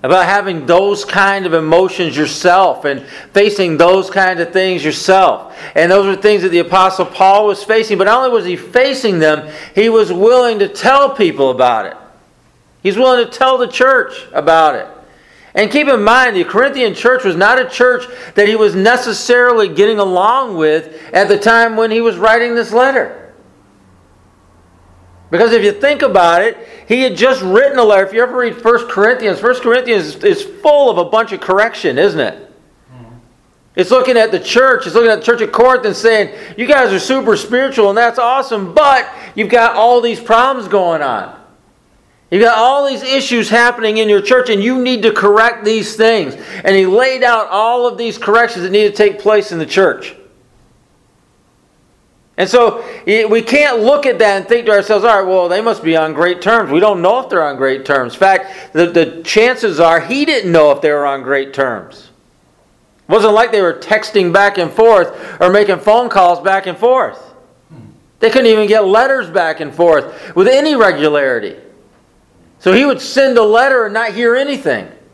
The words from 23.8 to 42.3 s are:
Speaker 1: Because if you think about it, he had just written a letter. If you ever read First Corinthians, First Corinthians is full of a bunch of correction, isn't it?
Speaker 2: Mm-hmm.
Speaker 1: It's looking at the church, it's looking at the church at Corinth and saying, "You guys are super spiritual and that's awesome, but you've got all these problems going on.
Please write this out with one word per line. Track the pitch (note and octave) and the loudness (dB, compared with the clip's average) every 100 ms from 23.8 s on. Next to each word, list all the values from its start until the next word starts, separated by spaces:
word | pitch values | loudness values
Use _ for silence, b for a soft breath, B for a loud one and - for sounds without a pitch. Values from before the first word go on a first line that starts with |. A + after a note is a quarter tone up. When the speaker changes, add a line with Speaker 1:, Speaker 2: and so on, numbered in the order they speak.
| _ _ _ _ _ _ _ _ _ _ _ _ _ _ - | _ _ _ _ _ _ _ _ _ _ _ _ _ _ -6
Speaker 1:
Because | E3+ A3+ | 0 0
if | A3+ | 2
you | G#3 | -2
think | G3+ C#4 D4 | 0 -2 0
about | C#4 F#3+ E3+ E3+ | 0 2 2 2
it, | G#3+ A3+ B B B | 0 -6 B B B
he | A#3+ | 0
had | B3+ F3+ | 0 0
just | A#3+ C4 | 0 0
written | F#3 G3+ C#4 C4+ | 0 2 2 2
a | |
letter. | A3+ G3 F#3+ | 2 2 2
If | |
you | A3 | -2
ever | B3+ B3+ | -2 -2
read | A#3+ - | -6 -2
First | A3 A#3 A#3 | 0 0 -2
Corinthians, | - G#3+ B3 A3 E3+ | 0 0 0 -4 -2
First | A3+ B3+ | -2 -2
Corinthians | A#3+ B3 B3 G#3+ D3+ - | 0 -2 0 -2 -4 -2
is | G#3 F3 | -2 -2
full | - - D#4 D4 C4+ | -6 -4 2 4 2
of | F3+ | 0
a | E3+ | 0
bunch | G#3+ A3+ | -2 -2
of | G3 | -8
correction, | - F#3+ A3 - E3 B2+ | -2 0 0 -2 -4 0
isn't | G3 D#3+ | 0 0
it? | A#2 - - _ _ _ _ | -6 -6 -20 _ _ _ _
Speaker 2:
Mm-hmm. | B2 A#2 - _ _ _ _ _ | -20 -20 -20 _ _ _ _ _
Speaker 1:
It's | - F3+ | -4 0
looking | B3+ B3+ A#3+ | 2 2 2
at | A3 | 2
the | F3+ | -2
church, | - A#3 C4 - F3+ | -2 2 2 2 0
it's | |
looking | F3+ A#3 | 0 2
at | G#3+ | 0
the | |
church | A3 A#3 | 0 -2
at | G#3+ | -2
Corinth | - B3 B3+ | 2 2 2
and | G#3+ - | -2 -2
saying, | A3+ A3 G3 B B - | 0 0 -2 B B -10
"You | A#3+ | 0
guys | C#4+ A3+ | 2 2
are | F#3+ | -2
super | - C4 A3+ G3+ | -2 -2 0 -2
spiritual | - A#3+ C4+ - G3+ | -2 -2 -2 0 2
and | G3+ | 2
that's | A#3 A3+ | 0 0
awesome, | A#3 C4 B3 A3 F#3+ | -2 -2 -4 -6 -2
but | F3 C#4+ C4 - B B | 2 4 2 -2 B B
you've | - A3 | -8 0
got | A#3+ A3+ | 2 2
all | F#3+ A#3 B3 | 2 2 2
these | A#3 G#3+ | 0 -6
problems | - A3+ B3+ C4 F#3+ | 0 2 2 -2 -2
going | G3 F3+ D#3+ | -2 0 -2
on. | C#3+ A2 F#2 - _ _ _ _ _ _ _ _ _ | -4 -6 -8 -18 _ _ _ _ _ _ _ _ _